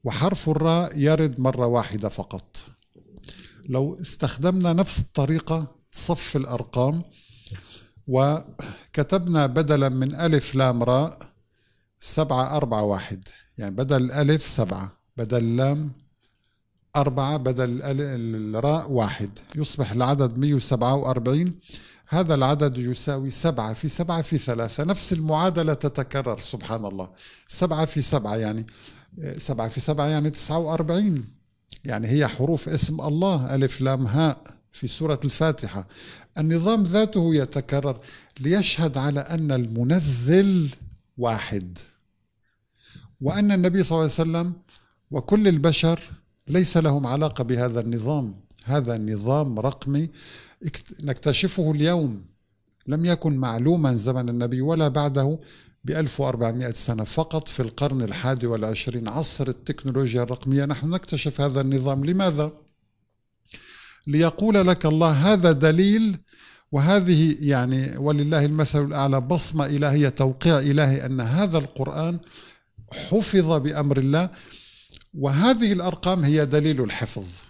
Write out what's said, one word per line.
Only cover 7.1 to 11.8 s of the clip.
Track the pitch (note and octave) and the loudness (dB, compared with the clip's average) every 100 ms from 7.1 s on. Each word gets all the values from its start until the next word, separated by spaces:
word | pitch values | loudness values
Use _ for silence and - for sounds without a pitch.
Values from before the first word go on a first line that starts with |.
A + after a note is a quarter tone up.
| - _ - - - - - - - - | -18 _ -20 -18 -18 -18 -20 -20 -18 0
وكتبنا | B2+ C#3 D#3 - - - - - - C#3+ F#3+ F3 D#3+ | 2 2 0 -6 -14 -14 -16 -6 -4 0 0 2 2
بدلا | C#3 C3 D3+ D3 C3+ | 4 2 2 2 2
من | C3 C3 | 0 -2
ألف | D3 E3+ D3 - | 0 2 2 2
لام | C3 C3 A#2+ | 2 2 2
راء | A#2+ B2+ D#3+ - - _ _ _ _ _ | 2 2 0 -6 -20 _ _ _ _ _